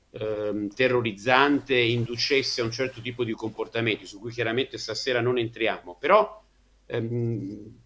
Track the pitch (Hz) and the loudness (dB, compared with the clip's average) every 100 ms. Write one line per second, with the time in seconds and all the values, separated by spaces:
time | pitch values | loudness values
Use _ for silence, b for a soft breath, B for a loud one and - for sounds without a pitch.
0 | _ - 110 107 104 104 104 - 127 123 | _ -8 -6 -4 -2 -2 -4 2 4 4
1 | 113 98 110 127 143 143 - 123 120 120 | 0 -2 4 6 6 4 4 4 4 2
2 | 113 117 - 139 131 - 113 117 131 117 | 0 -2 2 2 2 -2 -2 -2 -4 -4
3 | 120 120 113 110 113 110 110 117 113 101 | -10 -4 -4 -4 -6 -6 -6 -2 0 -2
4 | 95 101 117 117 113 117 - 110 - 110 | -6 -12 -10 -4 -2 -2 -2 -6 -8 -6
5 | 135 120 120 123 113 110 110 95 87 87 | 0 0 2 0 -2 -2 -2 -2 -8 -6
6 | 147 208 208 - _ _ _ _ - 120 | 4 4 4 -4 _ _ _ _ -6 -4
7 | 113 120 117 113 98 104 107 - | -2 -2 -2 -2 -6 -10 -14 -20